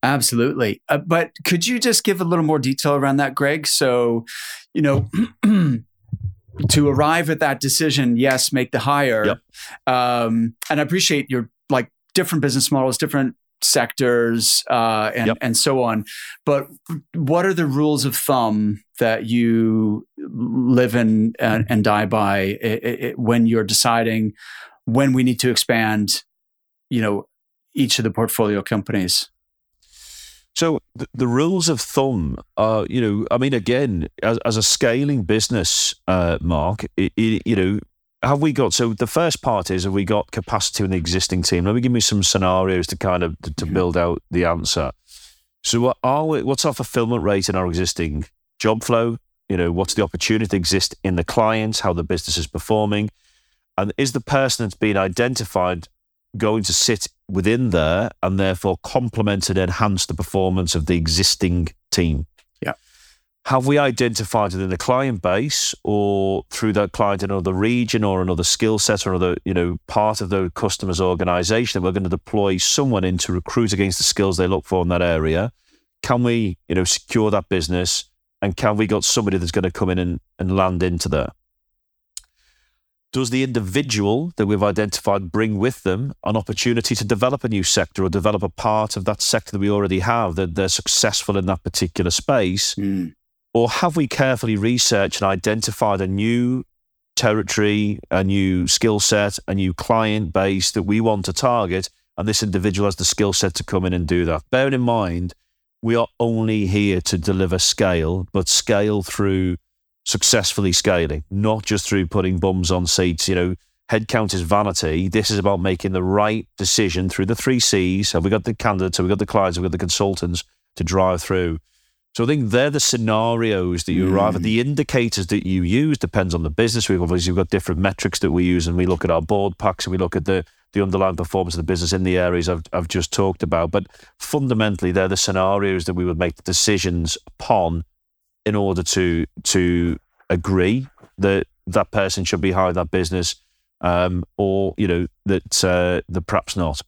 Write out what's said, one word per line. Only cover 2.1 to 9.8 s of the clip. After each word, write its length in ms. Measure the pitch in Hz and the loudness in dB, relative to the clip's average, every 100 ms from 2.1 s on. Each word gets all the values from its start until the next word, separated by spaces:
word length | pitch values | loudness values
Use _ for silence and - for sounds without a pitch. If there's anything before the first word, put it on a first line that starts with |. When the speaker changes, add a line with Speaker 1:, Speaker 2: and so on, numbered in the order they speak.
| 185 | -2
Speaker 1:
a 60 | 175 | 0
little 180 | 170 | 2
more 160 | 156 156 | 2 2
detail 360 | 127 135 151 143 | 0 0 0 2
around 200 | 139 139 | 2 2
that, 160 | 139 | 0
Greg? 320 | 135 143 156 151 | 0 0 0 0
So, 600 | - 135 123 120 117 113 - - - - | 2 2 4 2 0 -4 -14 -14 -14 -8
you 80 | - | 0
know, 280 | 147 139 95 175 233 - | 2 2 0 -2 -2 0
<clears throat> 360 | 208 208 165 120 - _ _ - - - _ - 147 | 2 4 4 0 -4 _ _ -8 -8 -10 _ 0 4
to 180 | - 143 | 6 4
arrive 400 | 135 151 165 156 | 4 4 2 0
at 100 | 160 | 0
that 220 | 151 135 | 0 0
decision, 560 | 139 - 160 135 127 117 | 0 0 2 2 2 4
yes, 340 | 135 131 - | 4 2 2
make 200 | 135 123 | 0 0
the 60 | 135 | -2
hire. 460 | 127 143 139 110 107 | 0 2 2 2 0
Speaker 2:
Yep. 120 | - _ - - - | -2 _ -20 -18 -8